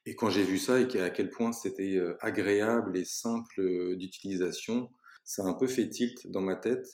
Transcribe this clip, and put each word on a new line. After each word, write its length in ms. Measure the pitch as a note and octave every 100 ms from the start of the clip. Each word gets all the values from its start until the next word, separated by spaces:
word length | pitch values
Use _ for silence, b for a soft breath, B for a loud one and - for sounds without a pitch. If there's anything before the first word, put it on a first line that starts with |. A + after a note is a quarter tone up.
| -
Et 100 | G2+
quand 140 | A2
j'ai 140 | F#2+
vu 140 | F#2 F#2+
ça 240 | - B2+
et 60 | B2
qu'à 200 | G#2 F2+
quel 200 | - F#2+
point 240 | - A#2
c'était, 420 | A#2 G2 F#2+ G2 F#2+
euh, 220 | F2 E2+
agréable 800 | A2 G2 G2 G2+ G#2+ A#2 G2+ F2+
et 80 | F2
simple, 560 | - A#2 A2+ - -
euh, 340 | F#2+ F2+ F2+ F#2
d'utilisation, 920 | F#2 - G2 F#2 F2+ D#2+ - A#2+ B2+ b b b
ça 220 | - - F#2+
a 20 |
un 60 |
peu 140 | - C3
fait 200 | B2+ G#2
tilt 400 | - A#2+ - -
dans 120 | F#2+
ma 160 | F#2+ F#2
tête 280 | A2+ B2+ B2+